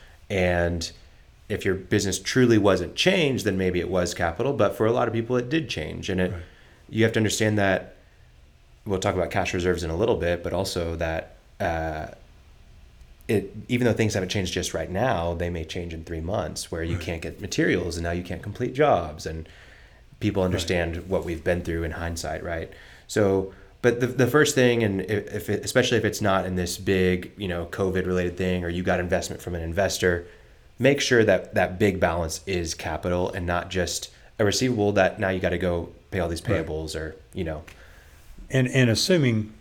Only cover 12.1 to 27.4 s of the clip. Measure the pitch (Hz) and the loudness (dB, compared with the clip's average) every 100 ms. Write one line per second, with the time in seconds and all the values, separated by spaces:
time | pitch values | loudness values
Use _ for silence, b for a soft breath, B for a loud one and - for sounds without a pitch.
12.1 | - - - - - - - - - - | -14 -20 -20 -20 -20 -20 -20 -20 -20 -20
13.1 | - - 104 95 107 - 123 120 107 110 | -16 -2 -2 -2 -12 -2 2 2 4 2
14.1 | 101 92 107 90 92 87 82 80 90 127 | 0 -2 -2 -2 -4 -4 -4 -4 -2 0
15.1 | 92 85 85 87 85 80 92 85 82 82 | 0 -2 -2 -4 -4 -6 -8 -8 -10 -10
16.1 | 82 82 110 80 - - 85 82 85 - | -8 -4 -4 -4 -8 -8 -6 -4 -4 -4
17.1 | 82 82 - 95 - 170 95 87 82 85 | -6 -8 -10 -8 0 2 0 -2 -4 -4
18.1 | 87 90 85 104 - 127 131 147 95 80 | -4 -6 -10 -10 -6 -6 2 4 4 0
19.1 | 78 82 80 80 B B B B B B | -8 -8 -8 -10 B B B B B B
20.1 | - 104 95 92 92 87 90 82 82 90 | -4 -2 2 0 0 0 -2 -2 -4 -2
21.1 | 90 85 78 90 87 82 82 82 82 85 | -2 -2 -4 -2 -2 -2 -4 -4 -6 -6
22.1 | 85 76 80 85 82 - B B B B | -6 -6 -6 -6 -8 -8 B B B B
23.1 | 113 98 95 95 B B B 120 117 123 | 2 4 4 0 B B B 0 2 -2
24.1 | 120 127 147 147 135 123 117 110 95 92 | 2 2 4 4 4 4 4 2 0 -2
25.1 | 101 - 104 - 101 - 127 117 113 110 | -4 -4 -8 -2 -2 0 2 4 2 2
26.1 | - 104 95 90 92 87 - 95 95 92 | 0 0 2 0 -2 -2 -4 2 4 4
27.1 | 90 - - | 2 -4 -8